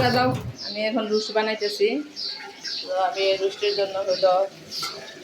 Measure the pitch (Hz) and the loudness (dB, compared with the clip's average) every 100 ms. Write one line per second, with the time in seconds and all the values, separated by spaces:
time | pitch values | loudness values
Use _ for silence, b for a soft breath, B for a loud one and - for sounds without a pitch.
0 | 247 240 254 - - - - 208 220 220 | 6 4 4 0 -4 -8 -8 -2 0 0
1 | 214 214 214 214 214 214 208 - 208 269 | 2 0 2 0 0 0 -2 2 2 2
2 | 285 - - - - - - - 185 185 | -4 -8 -8 -8 -12 -12 -8 -8 -4 0
3 | 185 190 196 190 190 - 208 196 196 190 | 0 2 2 2 0 0 0 2 0 0
4 | 196 180 190 180 196 - - - - - | -2 4 4 6 2 -4 -12 -8 -8 -8
5 | - - | -14 -14